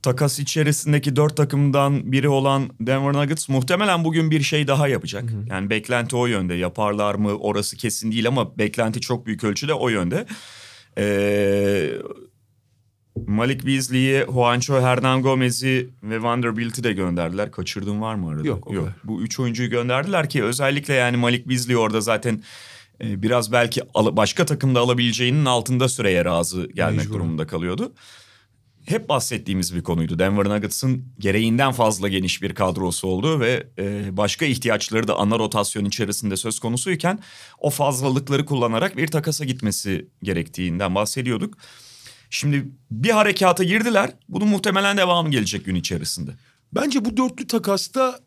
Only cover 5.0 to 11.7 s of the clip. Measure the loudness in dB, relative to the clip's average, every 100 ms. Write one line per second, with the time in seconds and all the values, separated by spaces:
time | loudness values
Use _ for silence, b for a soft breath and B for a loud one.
5 | -4 -6 -6 -6 -4 -4 0 -2 0 -2
6 | 0 0 2 2 0 -2 -2 0 -2 2
7 | 0 0 -2 0 -2 -2 -4 -4 -6 -4
8 | -4 0 0 0 -2 -2 -2 0 -2 -2
9 | -4 -4 -4 -4 -2 -2 -2 -2 0 0
10 | 0 -2 -6 -14 B B B B B -4
11 | 0 2 2 2 2 4 2